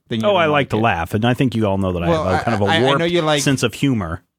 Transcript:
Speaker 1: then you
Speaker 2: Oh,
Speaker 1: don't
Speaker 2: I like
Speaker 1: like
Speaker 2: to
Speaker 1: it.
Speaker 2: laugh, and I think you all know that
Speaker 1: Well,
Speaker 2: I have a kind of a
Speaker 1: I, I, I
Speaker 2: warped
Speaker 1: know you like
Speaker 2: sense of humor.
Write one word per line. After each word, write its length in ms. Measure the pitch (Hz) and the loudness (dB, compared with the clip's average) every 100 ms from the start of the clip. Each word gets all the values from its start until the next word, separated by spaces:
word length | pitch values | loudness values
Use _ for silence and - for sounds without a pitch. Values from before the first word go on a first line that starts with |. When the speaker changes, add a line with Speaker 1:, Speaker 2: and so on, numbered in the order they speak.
| - | -6
Speaker 1:
then 120 | 117 | -2
you 60 | 208 | 0
Speaker 2:
Oh, 40 | |
Speaker 1:
don't 60 | 190 | 2
Speaker 2:
I 40 | 160 | 2
like 60 | |
Speaker 1:
like 180 | 147 - | 2 0
Speaker 2:
to 60 | 110 | 0
Speaker 1:
it. 40 | |
Speaker 2:
laugh, 320 | 113 87 82 | 0 0 -2
and 100 | 107 | 0
I 100 | 120 | 2
think 200 | 123 135 113 | 2 0 0
you 100 | 107 | 0
all 120 | 98 | 0
know 140 | 95 | 0
that 60 | 87 | -2
Speaker 1:
Well, 200 | 85 160 | -2 -2
Speaker 2:
I 100 | 92 | 0
have 60 | 92 | -2
a 40 | |
kind 100 | - | -2
of 60 | 110 | 0
a 100 | 101 | 0
Speaker 1:
I, 60 | 160 | 2
I, 20 | |
I 40 | |
Speaker 2:
warped 140 | 131 139 | 2 0
Speaker 1:
know 40 | |
you 180 | 170 170 | 0 0
like 200 | 156 147 | 0 0
Speaker 2:
sense 220 | 143 131 | 0 0
of 100 | 120 | -2
humor. 480 | - 143 120 85 82 _ | -2 -2 0 -4 -8 _